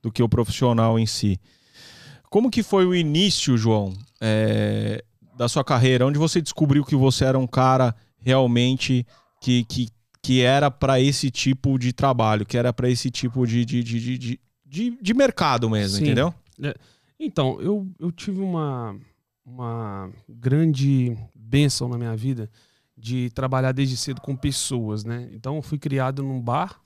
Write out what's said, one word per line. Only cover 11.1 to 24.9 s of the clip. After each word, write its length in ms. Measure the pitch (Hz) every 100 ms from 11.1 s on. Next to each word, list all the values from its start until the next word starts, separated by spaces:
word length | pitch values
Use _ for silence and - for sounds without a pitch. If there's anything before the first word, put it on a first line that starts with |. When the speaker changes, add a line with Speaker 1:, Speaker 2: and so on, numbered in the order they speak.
| 139 139
Speaker 1:
tipo 480 | - 131 131 139 135
de 140 | 123
trabalho, 520 | 123 139 123 110 107
que 140 | 101 120
era 140 | 120
pra 180 | 117 123
esse 200 | 123 131
tipo 360 | - 127 127 120
de, 180 | 117
de, 180 | 117 123
de, 180 | 117 117
de, 180 | 120 127
de, 220 | 120 127 _ _ 135
de, 320 | 147 240 240
de 140 | 196
mercado 560 | 240 277 - 160 123 117
mesmo, 280 | 107 101 101
Speaker 2:
Sim. 60 |
Speaker 1:
entendeu? 300 | 147 123 160 - _ _
Speaker 2:
É, 140 | 143 - _ _ _ _
então, 420 | 302 - 131 -
eu, 260 | 175 208 190 185
eu 100 | 175
tive 300 | 170 - 190
uma, 560 | 190 170 147 131 113 101 - _ _ _
uma 680 | - 123 120 117 110 98 92 107 _
grande 880 | 117 123 143 165 135 139 135 123 110 110
bênção 540 | _ 110 135 143 - 123
na 80 | 120
minha 200 | 117 110
vida 340 | 127 123 107 _ _ _ _ _
de 320 | 113 127 123
trabalhar 420 | 127 131 131 131
desde 240 | 131 135 127
cedo 240 | - 131
com 140 | - 135
pessoas, 680 | 147 135 - 127 110